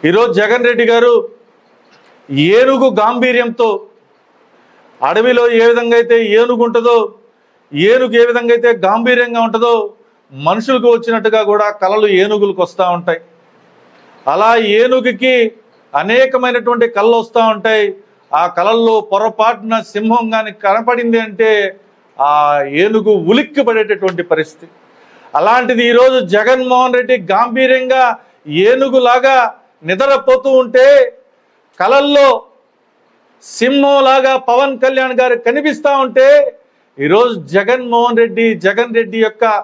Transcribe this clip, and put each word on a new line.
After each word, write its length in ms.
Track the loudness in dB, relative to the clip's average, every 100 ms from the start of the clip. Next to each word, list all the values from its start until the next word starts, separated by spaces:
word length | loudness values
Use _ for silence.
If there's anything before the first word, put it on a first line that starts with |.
| 0
ఈరోజు 240 | 0 0 0
జగన్ 260 | 0 0 0
రెడ్డి 160 | 0 0
గారు 240 | 2 2 2 -2 -16 _ _ _ _ _ _ _ _ -12 -4 0 2
ఏనుగు 320 | 2 0 0 0
గాంభీర్యంతో, 720 | -2 -2 -2 -2 -4 -2 -2 -2 -8 _ _ _ _ _ _ _ _ _ _ _
అడవిలో 440 | -2 0 0 2 2 2
ఏ 20 | 2
విధంగా 260 | 2 0 0
అయితే 180 | 2 0 2 0
ఏనుగు 240 | 0 0 0
ఉంటుందో, 300 | 0 2 0 0 -10 _ _ _ _ _
ఏనుగు 460 | -2 0 2 0 2
ఏ 20 | 2
విధంగా 240 | 0 0 0
అయితే 160 | 2 0 0
గాంభీర్యంగా 560 | 0 0 0 -2 -2 -2
ఉంటుందో, 260 | 0 0 0 -2 -12 _ _ _ -8 -4
మనుషులకు 420 | -4 -2 0 2 0
వచ్చినట్టుగా 440 | 0 -2 0 0 0
కూడా 160 | 0 -2 -2
కలలు 260 | -2 0 0 2
ఏనుగులకు 380 | 0 0 -2 -2 -6
వస్తూ 200 | -2 -2 -2
ఉంటాయి. 240 | -4 -6 -8 _ _ _ _ _ _ _ _ _ -2
అలా 160 | 0 2 2 2 0
ఏనుగుకి 540 | 2 0 -2 -2 0 0 0 -4 _ _ _ -6
అనేకమైనటువంటి 880 | 0 0 2 0 -2 -2 -2 0 0 0
కళలు 180 | 0 0
వస్తూ 200 | 0 0 0
ఉంటాయి. 320 | 0 -2 0 -2 -6 _ _ _ -2
ఆ 20 | -2 -2
కళల్లో 380 | -2 0 0 0 -2
పొరపాటున 640 | -2 -2 0 -2 -2 -4 -6 -6
సింహం 340 | -6 -2 -2 -2
కానీ 180 | -4 -6 -4
కనపడింది 540 | -2 0 0 -2 0 -2 -4
అంటే 240 | -2 0 0 -2 -8 _ _ _ -4
ఆ 160 | 0 2 2 0 -2 -2
ఏనుగు 320 | 0 0 0 0 2
ఉలిక్కి 320 | 0 0 -2 -2
పడేటటువంటి 540 | -2 -2 -2 -4 -6 -4
పరిస్థితి. 360 | -4 -4 -10 -20 _ _ _ _ -20 -6 -2
అలాంటిది 440 | 0 0 0 -2 2
ఈరోజు 280 | 4 4 2 0
జగన్మోహన్ 640 | -2 0 0 0 0 0 -2
రెడ్డి 180 | -2 -4 -2
గాంభీర్యంగా 720 | -2 0 0 0 0 0 0 0 -2 _ _ -8 0 2
ఏనుగులాగా 680 | 2 2 2 2 2 2 2 0 -6 _ _ -8
నిద్రపోతూ 600 | -2 0 0 2 0 2 0
ఉంటే, 240 | 2 2 4 4 2 -4 _ _ _ _ _ _
కళల్లో 480 | 0 0 2 2 2 2 -6 _ _ _ _ _ _ _ _ _ -18 -4
సింహంలాగా 800 | 0 2 2 2 2 2 2 -2 0
పవన్ 240 | 0 0 0
కళ్యాణ్ 320 | -2 0 -2 0
గారు 180 | 0 0 -2
కనిపిస్తా 460 | -2 -2 -2 -2 0
ఉంటే, 240 | 0 2 4 4 2 -6 _ _ _ -8
ఈరోజు 360 | 0 2 2 -2 -4
జగన్మోహన్ 640 | -2 0 -4 -2 0 0 0
రెడ్డి, 240 | 0 0 -2 0 -2
జగన్ 300 | -2 -2 -2
రెడ్డి 220 | -4 -2 -2
యొక్క 180 | 0 -2 -2